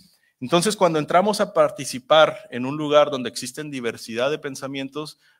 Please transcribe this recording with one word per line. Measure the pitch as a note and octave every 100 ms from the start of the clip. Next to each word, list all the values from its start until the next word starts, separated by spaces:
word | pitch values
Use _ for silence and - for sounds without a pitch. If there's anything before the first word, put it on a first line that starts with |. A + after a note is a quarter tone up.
| _ _ _ _
Entonces, | B2 F3 G#3 G#3
cuando | F3+ D#3
entramos | D3+ E3+ G#3 G#3
a | G3+
participar | E3 D3 - C3+ B2+ - D#3 D3 - -
en | B2 B2+
un | D3+
lugar | D3+ D3 C#3+
donde | C3 A#2+
existen | - B2 - D3+
diversidad | C3+ A#2 A2 - A2+ C3+
de | D3+
pensamientos, | D3 B2+ C3+ C#3 C3+ D3 D3+ - _ _